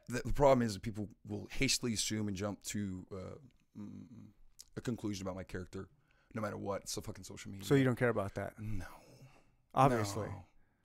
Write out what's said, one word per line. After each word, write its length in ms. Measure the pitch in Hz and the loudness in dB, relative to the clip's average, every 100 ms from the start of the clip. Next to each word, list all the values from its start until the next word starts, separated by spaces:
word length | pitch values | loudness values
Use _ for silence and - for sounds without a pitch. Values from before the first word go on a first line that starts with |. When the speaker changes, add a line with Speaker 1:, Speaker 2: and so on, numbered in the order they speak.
| - | -2
Speaker 1:
the, 120 | 120 113 | -4 0
the 60 | |
problem 280 | 120 139 131 | 6 8 8
is 140 | 117 | 4
that 80 | 95 | 0
people 260 | 117 104 98 - - | -6 -4 -6 -8 -8
will 220 | 104 98 | -8 -4
hastily 440 | - 127 - 127 | 0 2 2 0
assume 340 | 104 - 110 104 | 0 0 0 -2
and 80 | 92 | -2
jump 260 | 101 95 | -4 -6
to, 420 | - 104 98 92 - | -6 -4 -4 -6 -10
uh, 280 | 95 92 95 - _ _ 110 | -10 -10 -12 -18 _ _ -14
mm, 260 | 101 98 101 110 101 - - - - - | -12 -12 -16 -18 -20 -20 -20 -20 -14 -6
a 60 | |
conclusion 440 | - 113 104 95 92 | -4 -2 -4 -4 -4
about 100 | 92 | -6
my 80 | |
character, 440 | 90 92 87 95 95 _ _ _ _ | -8 -8 -8 -10 -12 _ _ _ _
no 80 | 110 | -6
matter 140 | 104 101 | -4 -4
what. 260 | 101 95 | -4 -4
It's 120 | - | -4
the 60 | 104 | -8
fucking 220 | 107 95 | -8 -12
social 260 | 92 98 107 | -12 -12 -12
media. 160 | 98 95 | -4 4
Speaker 2:
So 80 | |
you 100 | 139 | 6
don't 120 | 127 113 | 6 4
care 100 | 123 | 2
about 240 | 110 98 | 2 -2
that? 200 | 101 98 - | -4 -6 -6
Speaker 1:
No. 260 | 107 98 85 - - - - - - _ _ | -4 -4 -4 -12 -20 -20 -20 -20 -20 _ _
Speaker 2:
Obviously. 520 | 131 135 120 101 104 98 | 6 6 6 0 -2 -4
Speaker 1:
No. 160 | 95 - - _ _ | -8 -14 -20 _ _